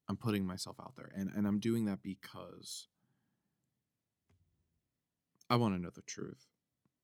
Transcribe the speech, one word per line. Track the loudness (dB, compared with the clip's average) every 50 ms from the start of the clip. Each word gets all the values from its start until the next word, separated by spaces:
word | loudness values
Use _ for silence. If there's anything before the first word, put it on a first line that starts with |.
| _ -4
I'm | -4
putting | -2 0 2 2 2 2
myself | 0 -2 -4 -6 -8 -8 -12
out | -14 -14 -14
there. | -14 -14 -10 -6
And, | -4 -4 -2
and | 0 2 2
I'm | 4 2 4
doing | 4 4 2 4 2
that | 2 0 -2 -4
because | -8 -8 -8 -10 -14 -14 -12 -12 -12 -14 -14 -12 -10 -10 -10 -12 -14 _ _ _ _ _ _ _ _ _ _ _ _ _ _ _ _ _ _ _ _ _ _ _ _ _ _ _ _ _ _ _ _ _ _ _ _ _ _ _ _ _ _ _ _ _ _ _ _ _ _ _ 4
I | 6
wanna | 6 8 6 4 2
know | 0 -4
the | -6 -10 -12
truth. | -10 -8 -6 -6 -8 -8 -12 -18 _ _ _ _ _ _ _ _ _ _ _